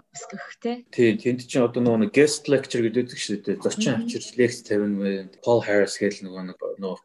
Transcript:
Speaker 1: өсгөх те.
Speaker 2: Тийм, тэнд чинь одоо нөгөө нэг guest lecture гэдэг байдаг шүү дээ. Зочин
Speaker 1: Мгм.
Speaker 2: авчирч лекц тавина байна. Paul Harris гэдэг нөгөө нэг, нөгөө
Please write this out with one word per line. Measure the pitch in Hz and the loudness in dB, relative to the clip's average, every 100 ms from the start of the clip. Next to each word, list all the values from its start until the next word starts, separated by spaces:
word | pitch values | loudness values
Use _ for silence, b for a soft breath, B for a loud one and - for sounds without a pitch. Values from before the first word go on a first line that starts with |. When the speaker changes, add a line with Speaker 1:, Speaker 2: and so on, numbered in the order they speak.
| - | -16
Speaker 1:
өсгөх | - - 202 - - | -18 -16 -14 -16 -10
те. | 233 247 - | -8 -8 -4
Speaker 2:
Тийм, | - 120 110 | 2 4 4
тэнд | 123 123 - | 0 -2 -2
чинь | 139 | 2
одоо | 117 120 | 2 2
нөгөө | 120 113 104 | 2 4 2
нэг | |
guest | 135 147 - - | 4 4 2 0
lecture | 135 - 127 | 0 2 -2
гэдэг | 113 117 123 | 0 0 -2
байдаг | - | -4
шүү | - 101 - | -6 -4 -4
дээ. | 95 | -2
Зочин | - - 214 | -2 -2 0
Speaker 1:
Мгм. | 113 117 | 0 -2
Speaker 2:
авчирч | 120 - - | -6 -4 0
лекц | 120 - | 2 0
тавина | - 104 104 101 | -4 0 0 0
байна. | 98 98 95 - | -2 -4 -8 -6
Paul | - 117 | 2 2
Harris | 104 101 95 - | 4 2 2 2
гэдэг | 101 101 | -2 -2
нөгөө | 95 92 92 | -8 -10 -12
нэг, | - 90 - | -10 -10 -6
нөгөө | 95 90 | -8 -8